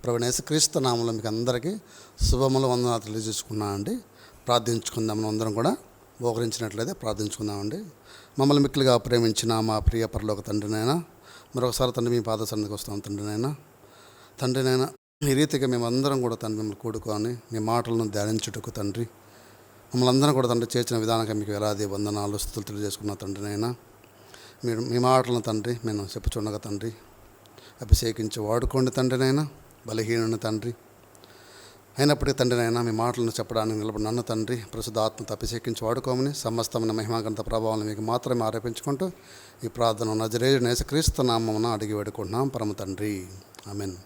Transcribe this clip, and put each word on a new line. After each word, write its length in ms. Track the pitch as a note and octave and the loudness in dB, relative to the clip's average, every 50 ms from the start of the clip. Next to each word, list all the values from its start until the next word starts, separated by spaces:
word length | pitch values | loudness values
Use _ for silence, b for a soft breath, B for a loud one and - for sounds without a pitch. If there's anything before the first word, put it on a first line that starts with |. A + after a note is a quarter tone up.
| - | -2
ప్రభువైన 200 | B2 A#2+ A#2+ B2 | 0 0 0 0
యేసుక్రీస్తు 540 | B2 - - C#3+ - D3+ D#3 D#3 - - D#3+ | 0 0 -2 -2 0 2 2 2 2 2 2
నామంలో 340 | C3 B2+ A#2+ A#2 A#2 A#2 | 2 2 2 2 2 0
మీకు 160 | A2+ A2 G#2 A2+ | -2 -2 -2 -2
అందరికీ 480 | G#2+ A2+ A#2+ B2 B2 B2 A2+ E3+ G#3 A3 B B B B B B B - - - | -2 0 0 0 0 0 -2 -4 -6 -6 B B B B B B B 2 4 4
శుభములు, 360 | - B2 C3+ C3+ C3 C3+ C3+ | 4 4 4 4 4 4 4
వందనాలు 340 | C3 B2 B2 B2 A#2+ A#2+ A2+ | 4 2 2 2 2 0 0
తెలియజేసుకున్నానండి. 960 | G#2 G#2 G#2+ A2 G#2+ A2 G#2+ - - - A2 G#2+ G#2 G2+ G2+ G2+ G#2 E3 A3+ B3+ - - B B B B B B - | -4 -6 -6 -6 -4 -4 -6 -6 -8 -6 -6 -4 -4 -2 -2 -4 -4 -4 -4 -6 -8 -14 B B B B B B -2
ప్రార్థించుకుందాం. 720 | - A#2+ A#2+ A2+ A#2 A#2 A2+ - - - A#2 A2+ A2 G#2+ G#2+ | 2 2 2 4 2 -2 -2 -2 -4 -4 -2 -2 0 0 -2
మనం 100 | A2 G#2+ | -2 -2
అందరం 240 | G#2+ A2 A2+ A2 | -2 0 -2 0
కూడా 240 | G#2 A2 A#2+ D#3+ B3 - - - - - - - - - | 0 2 2 2 0 0 -6 -20 -20 -20 -20 -20 -12 -2
మోకరించినట్లయితే 720 | B2 A#2+ A2+ A#2 A#2+ A#2 A2 - A2+ G#2+ G2 G#2 A#2 D3+ | -2 -2 0 0 -2 -2 -2 -4 -6 -6 -4 -4 -4 -4
ప్రార్థించుకుందామండి. 920 | F#3+ - - A2 G#2 G2 G#2+ G#2 - - G#2+ G#2 G#2 G2+ G2+ G#2+ B2 F#3+ A3 F3 - - B B B B B B B - | -4 -6 -4 -4 -2 -2 -2 -4 -4 -4 -6 -6 -4 -4 -4 -4 -4 -6 -10 -12 -16 -20 B B B B B B B 2
మమ్మల్ని 240 | C3+ C#3+ C#3+ C#3+ | 4 6 6 6
మిక్కిలిగా 340 | C#3 C3+ - C#3 C3+ C3 B2 | 4 4 2 2 4 6 6
ప్రేమించిన 640 | A#2 - A#2 B2 A#2 A#2 A2+ G#2+ - - A2+ A2+ A2 | 4 4 2 2 4 4 4 2 2 0 0 0 2
మా 180 | A2 A2 G#2+ G#2+ | 2 0 0 2
ప్రియ 280 | G2 - - A2+ A2+ | 2 2 2 2 -2
పరలోక 400 | A2 - A2 G#2 G#2+ G#2+ G2 G2 | -2 -2 -4 -2 -2 -4 -4 -4
తండ్రినైనా, 560 | - G2+ G#2+ G#2 G#2 A2 G#2+ A2 B2 D3 F3 E3 - - B B B B B B B - | -4 -4 -4 -2 -2 -2 0 2 2 2 2 0 -6 -16 B B B B B B B -4
మరొకసారి 360 | C3 A#2+ B2+ A2+ - C3 B2 | 0 0 0 2 2 0 2
తండ్రి, 220 | A#2+ C3 A#2+ A#2+ A#2+ | 2 0 0 2 2
మీ 60 | A#2+ | 0
పాద 180 | G#2 A2+ A2 G#2+ | 2 0 -2 -2
సన్నిధికి 360 | A2 G#2 A#2 G#2+ G#2+ G2+ G#2+ | -2 -2 -2 -4 -2 -4 -4
వస్తాం 240 | G2+ - - G#2 G#2 | -8 -6 -6 -8 -8
తండ్రినైనా. 580 | - G#2+ G2+ G2+ G2+ G#2 G#2+ G#2+ A#2+ C#3 D3+ C#3 - - - - B B B B B B B B B B B - | -6 -6 -6 -6 -4 -4 -2 -2 -2 -2 -4 -6 -12 -20 -20 -20 B B B B B B B B B B B -4
తండ్రినైనా, 480 | C3 B2+ B2+ C3+ C3 C3 B2+ B2+ C3 B2+ - - _ _ _ _ | -2 0 0 2 2 4 4 4 2 0 -4 -12 _ _ _ _
ఈ 120 | D3 C#3+ C3+ | 2 2 4
రీతిగా 320 | C3 D3+ D3+ - C3+ C3+ | 4 4 4 2 0 2
మేమందరం 540 | B2+ B2+ A#2+ A#2+ A#2 A#2+ C3 C3+ C#3+ C#3 C3+ | 2 2 0 0 2 2 2 2 2 2 2
కూడా 120 | B2 A#2+ A2+ | 0 0 -2
తండ్రి, 220 | - - A2 G#2+ | -2 -4 -4 -4
మిమ్మల్ని 260 | G#2+ A2 G#2+ G2+ - | -2 -4 -4 -6 -6
కూడుకొని 540 | - A2+ G#2+ A2 G2+ A2+ G#2+ G#2 G#2+ A#2+ B2 A#2 - - | -6 -6 -6 -6 -4 -4 -2 -2 -2 -2 -4 -6 -10 -8
మీ 60 | A2+ A2+ | -6 -2
మాటలను 500 | G#2+ A2 A#2 A#2+ A#2 A#2 A#2 A2+ A2+ G#2+ | 0 2 2 2 2 0 0 0 0 0
ధ్యానించుటకు 600 | G2+ G2+ G2+ G#2+ A2+ A2 - - G2+ A2+ - - | 0 -2 0 0 0 -2 -2 -4 -8 -8 -10 -8
తండ్రి, 320 | - - G2+ G2+ G2 A2+ A#2 A2 - - B B B B B B B B B B B B B B - | -6 -4 -4 -4 -2 -4 -6 -6 -8 -20 B B B B B B B B B B B B B B 2
మమ్మల్ని 140 | B2 B2+ B2+ | 4 6 6
అందరం 240 | B2 C3+ C#3 D3 | 6 8 6 6
కూడా 160 | C#3+ C3 B2+ A#2+ | 6 4 4 2
తండ్రి 300 | A#2+ A#2 A#2 A#2 - B2 | 2 2 0 2 0 0
చేర్చిన 200 | A#2+ - A#2+ A2+ | 0 2 0 0
విధానంగా 340 | A2 A2 A2+ A2+ A2+ G#2+ | 2 2 2 2 2 0
మీకు 180 | A2 G#2+ G#2 G2+ | -2 -2 -2 -2
వేలాది 340 | G#2 G2+ G#2+ G#2+ G#2+ G2+ G#2+ | -2 0 0 0 0 0 -2
వందనాలు, 540 | G2 G2 G2+ G#2 G#2 G#2 G#2 G2+ G#2 G2+ G2+ | -2 -2 -2 -2 -2 -2 -2 -2 -2 -4 -4
స్తుతులు 260 | - - - A2+ G2+ | -6 -6 -6 -8 -8
తెలియజేసుకున్న 500 | - G#2 G2+ G#2 G2+ - - G#2 G#2 G2+ | -8 -8 -6 -6 -6 -6 -6 -6 -6 -6
తండ్రినైనా, 600 | F#2+ - G2 G2 G2 G2+ G#2 G2+ G2+ A2 A#2+ B2 - - - - - B B B B B B B B B B B B - | -6 -8 -8 -8 -6 -6 -4 -2 -2 -2 -2 -2 -4 -10 -20 -20 -20 B B B B B B B B B B B B -4
మీరు 160 | A#2+ A2+ A2 | -2 -2 -2
మీ 180 | A#2+ B2 A#2+ B2 | -2 0 0 2
మాటలను 420 | B2 B2+ C3 C3 B2 A#2 B2 A#2 | 4 6 6 6 6 4 0 0
తండ్రి 360 | G#2+ A#2 G#2+ G#2+ G2+ A#2+ A#2+ A#2 A#2+ | 0 -2 -2 -2 -2 -2 -4 -4 -4
మేము 200 | A2+ G#2+ G#2 G2+ | -4 -4 -4 -6
చెప్పుచుండగా 540 | F#2 - A#2 - - - A#2 G#2 A2 G#2 G#2 | -6 -8 -4 -4 -4 -2 -2 -4 -4 -4 -6
తండ్రి, 340 | - G#2+ G#2 G2+ G#2 A2+ G#2+ - - - - - - - - - - - B B B B B B | -6 -6 -8 -6 -6 -6 -8 -8 -20 -20 -20 -20 -20 -20 -20 -20 -20 -20 B B B B B B
అభిషేకించి 600 | - G#2 - - - A2+ G#2+ - A2 G#2+ - A#2 | 4 6 6 6 6 -2 -2 -2 -4 -4 -4 -4
వాడుకోండి 500 | G#2+ G#2 A2+ A#2+ A#2+ A#2 - C3 C3 B2+ | -2 0 0 2 0 0 2 2 2 2
తండ్రినైనా, 580 | - - B2+ B2+ B2+ B2 C3 C3 C3 C#3+ D#3 C#3+ - - - - - - - | 2 2 0 2 2 4 4 4 4 4 2 -2 -6 -14 -20 -20 -20 -18 -10
బలహీనుని 520 | A2+ A2 A2+ A2 A2 A#2 A2+ A2+ A2 A2+ A2 | -6 -2 -2 0 0 2 2 2 0 0 -2
తండ్రి. 360 | - A2 A2 A2 G#2+ A#2+ A2+ - - - - - - - B B B B B B B B B B B B B B B B - - | -2 -2 -2 -2 -4 -6 -8 -10 -16 -20 -20 -20 -20 -20 B B B B B B B B B B B B B B B B -2 2
అయినప్పటికీ 400 | C#3 D3 D3 C#3+ - C#3+ C3 - | 4 4 4 4 2 0 2 2
తండ్రినైనా, 440 | B2+ B2 B2 A#2+ A#2 A2+ A#2 A#2+ | 2 2 4 2 2 2 2 0
మీ 80 | A#2+ A#2 | 0 0
మాటలను 400 | A2 A2 A2+ B2 A#2 A#2 A#2 A2+ | 0 2 2 0 2 0 -2 -2
చెప్పడానికి 480 | - - A2+ - A#2 A2+ A2 A2 A2 G#2+ | 0 -4 -6 -2 0 0 0 0 0 -2
నిలబడి 240 | G#2 A2 G#2+ G#2 | -2 -4 -4 -2
నన్ను 200 | G#2+ G#2+ A2+ A#2+ | -2 -2 -2 -2
తండ్రి, 400 | A#2 - A#2 A2 A2 G2+ B2 A#2 G#2+ F#2+ - | -2 -2 -2 -2 -2 -2 -4 -6 -6 -10 -10
పరిశుద్ధాత్మతో 600 | A2+ A2 - G#2+ A2 G#2+ A2 - - A2 - G#2+ | -8 -8 -4 0 0 0 0 0 -4 -8 -8 -6
అభిషేకించి 500 | - - - A#2 A2+ - A#2+ A2+ - A2+ | -4 -4 -4 -4 -4 -4 -4 -4 -2 0
వాడుకోమని, 500 | A2 A#2+ C3 - C3 B2+ B2+ C3 C#3 C#3+ | 0 0 0 0 -2 0 0 0 -2 -2
సమస్తమైన 580 | - - A2+ A2+ A#2 A2+ - - B2 A2+ A2 | -4 -4 -2 -2 -2 -2 -2 -2 -2 0 0
మహిమాగంత 540 | G#2+ A2 A2 G#2+ A#2 A2+ G#2 A2 A2 A2 A2+ | 0 -2 -2 -2 -2 -2 -2 -4 -6 -6 -4
ప్రభావాలను 380 | - A2+ A2+ A2 A2 A2 A2 G#2 | -2 -2 0 0 0 0 0 -2
మీకు 160 | G#2+ G#2+ G2+ | -4 -4 -4
మాత్రమే 440 | A2 A2 A#2 A#2+ - B2+ B2+ A#2+ A2+ | -2 -2 -2 -2 0 0 0 0 0
ఆరోపించుకుంటూ 640 | A2 A2 A2+ G#2 A#2+ A2+ - - C#3+ C#3 C3+ F#3+ F#3 F3 B B B B B B B B B - | 0 -2 -2 -6 -6 -8 -6 -4 -4 -2 -2 -2 -4 -6 B B B B B B B B B -10
ఈ 40 | A2+ | -8
ప్రార్థన 440 | - B2 A#2 A#2 A2 G#2 A#2 A2 | -2 2 2 2 2 2 0 0
నజరేయుడైన 560 | G#2+ A2 A2 A2+ A2 A#2+ A#2+ C3 C#3 C3 B2 A#2 | 0 0 -2 0 0 2 4 4 4 4 4 2
యేసుక్రీస్తు 540 | B2 A#2+ - - C#3 D3+ D#3 - - - | 2 0 0 0 0 0 0 0 0 2
నామమున 440 | C3+ B2 A#2 A#2 A2+ A2 G#2+ G#2+ A2 | 2 2 2 2 2 0 0 0 0
అడిగి 280 | A#2 A2+ G#2 G#2+ G#2 G#2+ | 0 0 -2 -2 -2 -2
వేడుకుంటున్నాం 540 | G#2 G#2 G#2 - - G#2 F2+ G#2 A#2+ C#3 C#3 | -4 -4 -4 -6 -6 -6 -4 -2 -2 -2 -2
పరమ 240 | C3 A#2+ A2 G#2 | -2 -4 -4 -4
తండ్రి, 540 | G2+ - G2+ F#2 F#2+ F2+ G#2 G#2+ G#2 F#2+ F2+ F#2 F#2+ G2 - - - - - G2+ | -4 -4 -6 -6 -4 -4 -4 -4 -4 -4 -8 -10 -16 -18 -20 -20 -20 -18 -16 -12
ఆమేన్. 280 | G2+ G2+ G2+ G2 F#2 F#2 F#2 | -8 -6 -6 -6 -8 -10 -16